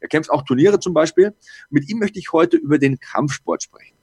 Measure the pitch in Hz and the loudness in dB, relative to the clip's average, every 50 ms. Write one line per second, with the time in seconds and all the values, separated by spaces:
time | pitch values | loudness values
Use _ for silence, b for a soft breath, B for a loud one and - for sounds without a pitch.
0 | - - - 156 160 - 147 143 139 - 131 127 156 202 202 175 - 185 175 156 | -12 -4 -4 -2 -2 0 -4 -4 -2 -2 2 4 4 4 4 2 -2 0 0 0
1 | 160 156 - - 190 208 208 _ B B B B B B 143 151 143 143 208 233 | 0 2 4 2 2 2 2 _ B B B B B B -2 -2 -2 -2 -4 -4
2 | 208 202 - 190 170 - - 160 165 170 - - - 139 151 143 139 135 131 - | -4 -4 -4 -8 -10 -2 0 2 2 2 2 0 0 2 0 2 2 0 0 -2
3 | - - - - 139 143 139 - - - 82 - - - _ - - _ _ _ | -8 -8 -6 -4 -4 -4 -6 -8 -6 -6 -6 -6 -6 -14 _ -20 -20 _ _ _